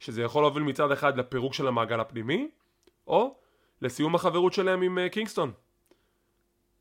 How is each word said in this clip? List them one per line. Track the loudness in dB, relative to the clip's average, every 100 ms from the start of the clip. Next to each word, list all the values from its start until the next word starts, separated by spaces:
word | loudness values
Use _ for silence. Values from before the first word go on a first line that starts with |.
שזה | -10 -4
יכול | -2 4
להוביל | 4 2
מצד | -2 0 0
אחד | 2 0 0
לפירוק | -2 -4 -4
של | -2 -2
המעגל | 0 0 -2
הפנימי, | -4 -6 -2 -2 -4 -10 _ _ _ _ 0
או | 2 2 -4 _ _ _ -8
לסיום | -6 -2 0
החברות | 2 2 2 2
שלהם | 2 0 2
עם, | 0 0
אה, | -2
קינגסטון? | -2 -4 -2 -4 -4 _ _ _ _ _ _ _ _ _ _ _ _